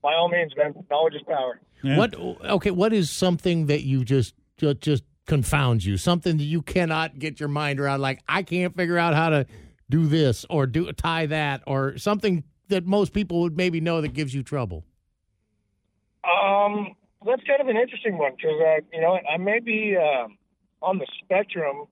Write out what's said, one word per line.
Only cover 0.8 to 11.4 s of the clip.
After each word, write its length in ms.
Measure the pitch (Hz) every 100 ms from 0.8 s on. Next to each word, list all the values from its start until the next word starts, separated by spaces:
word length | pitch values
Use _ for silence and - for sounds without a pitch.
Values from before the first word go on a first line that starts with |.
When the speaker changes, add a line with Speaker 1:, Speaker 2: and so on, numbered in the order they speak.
| -
Speaker 1:
knowledge 240 | 143 160
is 80 | 147
power. 380 | - 151 127 - _ _
Speaker 2:
Yeah. 140 | 135 147
Speaker 3:
What, 160 | 226 -
okay, 540 | 180 - - 196 208
what 220 | 180 214
is 180 | 220 160
something 560 | - 185 175 185 170 147
that 160 | 147
you 220 | 135 135
just, 300 | 120 135 113 _ _ _
ju-, 160 | 151
just 300 | 139 - 139 - _ -
confounds 580 | 151 117 147 131 113
you? 120 | 92 95
Something 420 | - 175 180 156
that 60 |
you 180 | 147 165
cannot 560 | 147 185 170 160 160 139
get 200 | 156 156
your 100 | 147
mind 280 | 147 147 139
around, 200 | 143 139
like, 220 | 135 131 -
"I 140 | 165
can't 320 | 190 180 180
figure 220 | 170 170 175
out 160 | 170
how 140 | 151 165
to 160 | 151 127 - - _ _
do 160 | 147 156
this 400 | 160 143 113 -
or 180 | 160 135
do, 240 | 151 175
tie 340 | - 170 165 156
that," 360 | 156